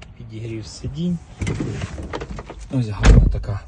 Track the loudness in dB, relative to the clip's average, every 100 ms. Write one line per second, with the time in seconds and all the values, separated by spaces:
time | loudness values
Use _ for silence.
0 | -18 -16 -14 -10 -8 -8 -10 -10 -8 -4
1 | -2 -2 -6 -6 -4 -2 -4 -4 -6 -8
2 | -8 -8 -8 -10 -12 -14 -4 -2 -2 6
3 | 10 10 8 2 -2 -6